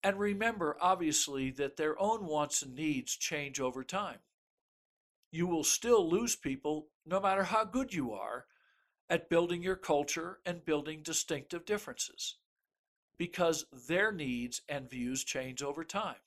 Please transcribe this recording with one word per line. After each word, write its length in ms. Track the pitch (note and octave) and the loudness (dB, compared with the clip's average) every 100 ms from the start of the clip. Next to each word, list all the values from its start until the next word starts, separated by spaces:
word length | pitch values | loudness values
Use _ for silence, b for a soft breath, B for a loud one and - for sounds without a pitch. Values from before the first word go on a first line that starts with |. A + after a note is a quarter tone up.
And 160 | G3 G3 | 2 2
remember, 580 | G#3 G3+ A3+ A3 D#3 - | 0 2 0 2 -2 4
obviously, 680 | F3+ F#3 D#3+ D3 - C#3 C3+ | 4 4 4 2 0 0 -2
that 240 | C3 C#3 - | 0 -2 0
their 240 | D#3 - | -2 2
own 260 | G3+ A3 F3+ | 2 2 0
wants 360 | D3+ D3 - | 0 2 0
and 120 | C#3 | -4
needs 420 | B2+ D#3 C3+ B2 - | -4 0 0 -2 -4
change 440 | - D3+ C#3+ C#3 | -2 -2 -4 -2
over 220 | B2+ B2 | -2 -2
time. 360 | B2+ F#3+ G3 G#2+ _ _ _ _ _ _ _ _ _ _ _ | -6 -4 -4 -8 _ _ _ _ _ _ _ _ _ _ _
You 140 | D#3+ E3+ | -2 2
will 180 | E3 | 2
still 440 | D#3 - A#3 A3+ E3+ | 2 2 6 6 6
lose 280 | F3+ A#3+ - | 4 2 -2
people, 520 | C#3 C3+ D3 D3+ D3+ _ | -2 -2 -2 -2 -6 _
no 140 | D#3 F#3 | -2 0
matter 240 | G3 G3 | 2 2
how 220 | F#3 A3 | 4 2
good 280 | G#3+ B3+ C4+ | 2 -2 -2
you 200 | F3+ B2+ | -2 -2
are, 340 | G2+ - B2+ - b b b b b - | -4 -6 -8 -10 b b b b b -2
at 180 | E3+ - | -2 4
building 340 | E3+ E3+ F3 | 2 4 -2
your 140 | F3+ F3+ | -2 -4
culture 640 | - D3 D3 E3 E3+ G3 F3+ | 2 2 2 -4 -6 -8 -8
and 180 | F3 | -6
building 380 | - D3+ C#3+ D#3 | 0 0 -2 -10
distinctive 600 | D#3 D#3 - D3+ - E3+ | -4 -2 0 -4 -4 -8
differences, 720 | E3+ G#3 - B2 - - - - _ _ _ _ _ _ _ _ | -2 -4 -4 -8 -8 -6 -10 -10 _ _ _ _ _ _ _ _
because 460 | E3+ F3+ E3+ D#3 - B2+ B2 | -6 2 2 2 -4 -14 0
their 240 | F3 G#3+ | 2 2
needs 500 | F#3+ C#3 A#2+ A#2+ - - | 0 -2 -2 -4 -8 -6
and 200 | C#3+ B2+ | -8 -6
views 360 | B2+ B2 C3 | -4 -2 -2
change 380 | - C3+ C3 B2+ | -2 -4 -6 -4
over 200 | C#3+ C#3+ | -4 -4
time. 380 | D#3+ G3 G3+ B2+ | -4 -4 -4 -8